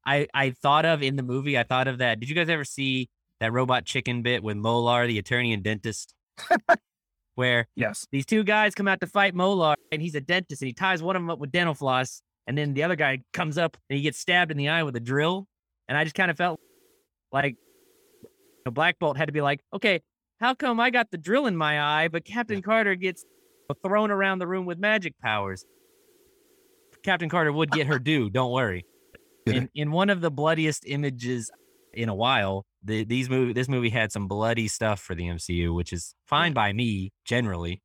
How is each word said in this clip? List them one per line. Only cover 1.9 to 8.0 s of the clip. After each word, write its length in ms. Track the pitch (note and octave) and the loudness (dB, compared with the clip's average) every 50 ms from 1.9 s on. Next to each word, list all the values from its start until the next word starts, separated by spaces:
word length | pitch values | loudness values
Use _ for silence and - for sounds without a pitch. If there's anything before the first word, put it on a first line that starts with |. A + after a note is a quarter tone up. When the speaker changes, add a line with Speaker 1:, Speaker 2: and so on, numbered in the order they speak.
| B2+ | 0
Speaker 1:
that. 220 | B2 B2+ A#2+ A2+ A2 | 0 0 0 0 -2
Did 100 | A#2+ C3 | -4 -4
you 60 | D3+ | -2
guys 140 | F3 E3+ D#3+ | -2 0 0
ever 140 | E3+ D#3 C#3+ | 0 -2 -2
see 460 | - - - C#3 C3+ C3 B2+ B2 - _ _ _ _ _ _ | -8 -6 -4 -2 -2 -2 -2 -4 -6 _ _ _ _ _ _
that 120 | A2+ A2+ | -2 0
robot 340 | A2+ B2+ C3 B2+ B2+ B2 - | 2 2 2 2 2 0 0
chicken 360 | - - C3 - B2+ A#2+ A#2+ | -2 -4 -2 -2 -2 -2 0
bit 220 | A#2 B2 B2 G#2+ G2+ | 0 0 0 0 0
with 120 | G#2+ G#2 | -4 -4
Molar, 480 | G#2 G#2 A2+ A#2 A#2+ A#2+ A#2+ A#2+ A#2+ A#2+ | -2 0 2 2 4 4 4 4 4 2
the 100 | A#2+ A2+ G#2 | 2 0 -2
attorney 340 | G2 - B2 A#2+ B2 A#2 A2 | -2 0 0 0 2 0 0
and 100 | G#2 F#2 | 0 -2
dentist? 500 | G#2+ A2 G2+ - A#2 G#2 - - _ _ _ _ _ _ | -2 -4 -2 -4 -8 -8 -8 -12 _ _ _ _ _ _
Speaker 2:
<laughs> 160 | - - - F4+ - _ - E4+ - _ _ _ _ _ _ _ _ _ _ _ | -18 0 0 0 0 _ 2 2 2 _ _ _ _ _ _ _ _ _ _ _
Speaker 1:
Where 320 | - B2+ B2+ B2 A#2+ A2+ _ _ | -2 0 2 2 2 0 _ _
Speaker 3:
Yes. 300 | - A2 G#2+ G#2+ - | -4 -4 -4 -4 -8